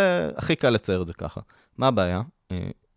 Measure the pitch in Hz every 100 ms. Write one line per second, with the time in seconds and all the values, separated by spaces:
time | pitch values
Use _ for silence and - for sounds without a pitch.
0 | 196 180 160 - - 165 135 113 - 92
1 | 87 - - - - _ _ - 131 117
2 | 90 92 127 _ _ 92 90 - _